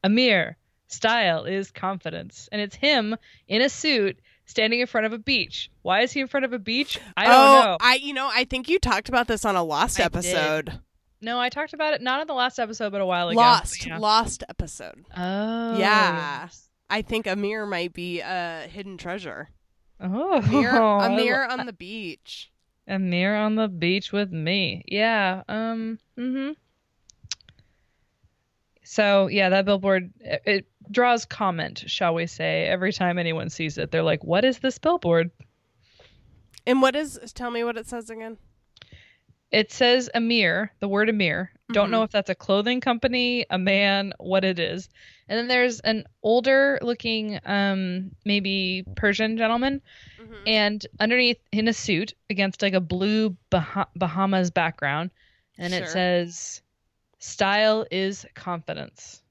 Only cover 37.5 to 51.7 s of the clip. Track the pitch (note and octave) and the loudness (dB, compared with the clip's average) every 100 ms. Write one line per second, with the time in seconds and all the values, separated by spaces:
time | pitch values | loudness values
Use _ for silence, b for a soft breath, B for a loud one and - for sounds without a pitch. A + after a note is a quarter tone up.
37.5 | A#3+ A#3 A#3 A#3 A#3+ A3+ A3+ A3+ A3 _ | -4 -4 -6 -10 -12 -12 -14 -14 -16 _
38.5 | _ _ _ b b b b b _ _ | _ _ _ b b b b b _ _
39.5 | G#3+ G#3+ - B3 B3+ B3 A#3 A3+ A#3 F#3 | 0 0 2 4 4 2 -2 2 2 2
40.5 | E3+ G#3 _ G3+ G3 A3 G#3+ F3 D3+ F#3 | 0 -4 _ -2 0 2 2 0 0 -6
41.5 | _ - A3+ G3 A3+ A3 G#3 G3 F#3 - | _ -2 0 2 2 0 -2 -2 -6 0
42.5 | G3 G#3+ B3 C4 A#3 C4 B3 B3 B3 - | 0 2 0 0 0 0 0 0 -2 -2
43.5 | F#3 F#3 G3 G3+ G3 G3 - F3 F#3+ F#3+ | -2 2 2 2 2 -2 -8 0 0 2
44.5 | F3+ E3 F3 - b b b - A3 A#3+ | -2 -4 -6 -12 b b b -6 -6 0
45.5 | B3 B3 A3+ - A3 - _ G#3+ A#3 B3 | 2 2 0 -2 -2 -6 _ 2 2 4
46.5 | C4+ C#4 C#4 A#3+ A#3+ A#3 A3 G#3+ G#3 - | 4 4 2 -2 -4 -2 -4 -4 -8 -2
47.5 | G3+ G3+ F#3+ F#3 F3+ F#3+ - G#3 G3+ G3 | 0 2 0 -2 -4 -8 -8 -2 0 0
48.5 | G3 F#3 F#3 F#3 - G#3 G3+ A3 A3 A3 | -2 -2 -4 -6 -2 0 2 -2 0 0
49.5 | A#3 C4+ C#4 B B B B A3+ G#3+ G3+ | 2 0 -2 B B B B -20 -6 0
50.5 | A3 G#3 G#3+ - - A3 B3 B3 A#3+ _ | 2 2 0 -10 -2 2 4 4 0 _
51.5 | G#3 A3 | 0 0